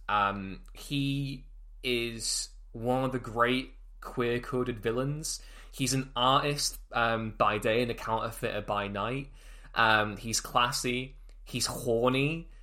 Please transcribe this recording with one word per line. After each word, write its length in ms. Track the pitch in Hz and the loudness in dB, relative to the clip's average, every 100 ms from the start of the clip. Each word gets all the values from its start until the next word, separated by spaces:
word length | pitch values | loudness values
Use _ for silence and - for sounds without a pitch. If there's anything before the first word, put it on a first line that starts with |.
| - | 0
Um, 520 | 104 101 101 95 92 - | 2 2 0 -6 -10 -14
he 720 | - - 143 139 139 139 139 - - - - | -16 -4 -2 0 -2 -4 -8 -14 -18 -18 -8
is 640 | 127 120 117 113 110 - - - - | -2 0 -2 -4 -4 -4 -6 -12 -14
one 320 | 120 120 127 | -4 0 2
of 80 | 131 | 2
the 60 | 127 | -2
great 540 | 117 113 120 127 131 - - - | -2 2 4 2 -2 -12 -20 -16
queer-coded 760 | - - 120 120 120 127 123 117 | -8 -2 0 0 0 -2 0 -2
villains. 600 | 113 117 135 147 156 - - - - | 0 0 0 -2 -4 -8 -10 -18 -12
He's 220 | - 127 | -2 0
an 160 | 131 131 | 0 0
artist, 640 | 123 127 139 143 143 - - - | 2 6 6 4 0 -2 -4 -4
um, 420 | 117 117 113 110 107 | 2 2 2 0 2
by 220 | 107 104 | 4 4
day 240 | 113 113 | 2 2
and 80 | 120 | 2
a 40 | |
counterfeiter 640 | 113 - 110 113 - 113 101 | -2 -2 0 -2 -4 -4 -4
by 260 | 101 104 101 | -2 -2 -2
night. 400 | 101 107 135 139 - - - - | -2 -2 -4 -6 -14 -18 -18 -6
Um, 420 | - 113 107 107 101 | 4 6 6 4 -2
he's 240 | 117 110 | -4 -4
classy, 760 | - 127 120 143 127 123 131 - - - | 0 2 4 2 0 -2 -4 -10 -18 -18
he's 220 | - 123 - | -8 -4 -2
horny, 800 | - 127 117 123 131 143 165 165 - | -2 0 4 4 4 2 0 -10 -16